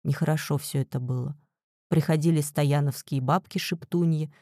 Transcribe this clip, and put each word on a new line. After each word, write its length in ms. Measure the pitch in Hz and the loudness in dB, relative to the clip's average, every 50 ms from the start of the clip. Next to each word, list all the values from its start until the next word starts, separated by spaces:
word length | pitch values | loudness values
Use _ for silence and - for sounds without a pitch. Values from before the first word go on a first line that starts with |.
| _ | _
Нехорошо 540 | 139 139 - 165 156 156 151 - - 147 | -2 -2 0 2 0 0 0 0 -2 -4
все 240 | 143 - - - 139 | -4 -4 -4 -4 -4
это 180 | 135 _ - 131 | -4 _ -6 -6
было. 360 | 123 127 127 127 123 135 143 - _ _ _ _ _ _ _ _ _ | -4 -4 -4 -4 -4 -8 -10 -12 _ _ _ _ _ _ _ _ _
Приходили 540 | _ - 160 147 - 160 156 147 170 170 151 | _ 0 2 2 2 0 2 4 2 2 2
стояновские 800 | 143 - - - 147 139 143 147 147 143 127 - - - 156 139 | 0 0 0 0 2 4 4 2 2 0 -2 -4 -8 -4 -4 -2
бабки-шептуньи 1080 | 127 127 156 185 165 _ - 185 - - 180 165 - _ - 175 170 165 160 151 156 151 - _ | 0 2 0 0 0 _ -6 -6 -4 -4 -6 -6 -6 _ 0 2 2 2 2 0 -2 -6 -10 _